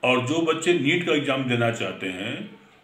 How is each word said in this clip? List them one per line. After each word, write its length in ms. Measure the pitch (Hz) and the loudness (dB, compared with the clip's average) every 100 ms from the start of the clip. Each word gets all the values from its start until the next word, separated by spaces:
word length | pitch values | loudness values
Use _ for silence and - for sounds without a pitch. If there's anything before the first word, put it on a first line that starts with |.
और 240 | 127 123 120 | 2 2 2
जो 140 | 160 | 0
बच्चे 320 | 165 156 175 | 0 0 2
NEET 320 | 170 135 170 175 | 2 4 2 2
का 80 | |
exam 300 | 151 139 135 | 0 2 -2
देना 280 | 127 120 117 | 0 2 2
चाहते 360 | 113 95 95 95 | 0 -6 -6 -8
हैं, 520 | 90 107 151 208 - - - | -6 -8 -8 -12 -16 -20 -20